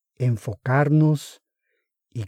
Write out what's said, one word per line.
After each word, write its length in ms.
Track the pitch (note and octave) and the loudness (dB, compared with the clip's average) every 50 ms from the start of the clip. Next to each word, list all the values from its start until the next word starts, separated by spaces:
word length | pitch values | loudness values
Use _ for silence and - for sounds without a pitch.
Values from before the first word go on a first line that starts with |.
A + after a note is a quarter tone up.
| _ _ _ | _ _ _
enfocarnos 1200 | - B2+ B2 A#2 G#2 - - G2+ - - C3 B2+ C#3 D3 C#3+ D3+ D#3 D#3 D#3 D#3 C#3+ - - - _ _ _ _ _ _ _ _ _ _ _ _ _ _ _ | -4 -2 -2 -2 -2 -6 -10 -12 -8 -4 0 0 2 2 2 4 4 4 2 2 -2 -4 -12 -20 _ _ _ _ _ _ _ _ _ _ _ _ _ _ _
y 140 | - A#2 G#2+ | -12 -12 -12